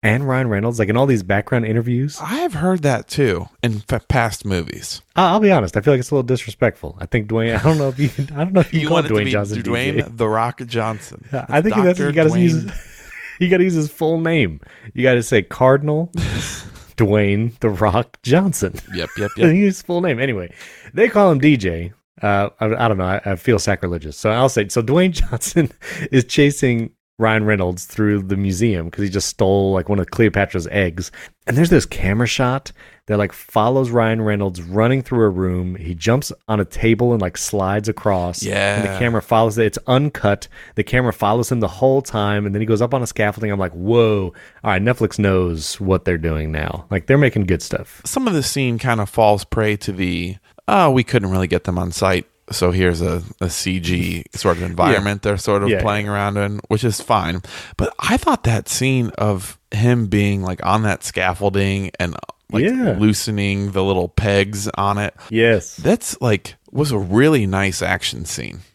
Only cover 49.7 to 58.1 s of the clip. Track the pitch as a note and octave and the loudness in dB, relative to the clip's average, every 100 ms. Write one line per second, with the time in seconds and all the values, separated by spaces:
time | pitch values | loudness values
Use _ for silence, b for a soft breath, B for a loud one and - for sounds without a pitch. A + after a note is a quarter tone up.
49.7 | G#2 - F#2 F#2 F2 F2 G2 b b - | -2 -4 -4 -2 -2 -6 -10 b b 0
50.7 | G#3 E3 C3 A#2 B2+ G2 F#2 F#2 F2 - | 4 4 4 2 0 0 0 2 0 0
51.7 | F2+ F2+ E2+ F#2+ F#2 - _ - - F2 | -4 -4 -2 0 0 -4 _ -12 -2 0
52.7 | F2+ F2+ E2+ F2 E2+ E2+ - F#2 - - | 2 2 2 -2 -4 -8 -6 -6 -4 -4
53.7 | F#2 E2+ F2+ F2 E2+ - - G2 E2+ F2+ | -4 -2 -2 -2 -6 -8 -4 -2 0 -2
54.7 | F2 F2+ G2+ G2+ G2+ G#2 G2+ - G2+ G2+ | 0 2 2 0 -2 -2 -4 0 0 2
55.7 | G2+ G#2 G#2 G#2 G2+ G2+ G2+ G2+ G#2 - | 0 0 -2 -2 -2 -2 -2 -4 -6 -4
56.7 | G#2+ A#2+ G#2 - A2 E2 F2 - B B | -2 0 -4 0 0 0 -6 -8 B B
57.7 | - - - - | -6 -6 -4 -2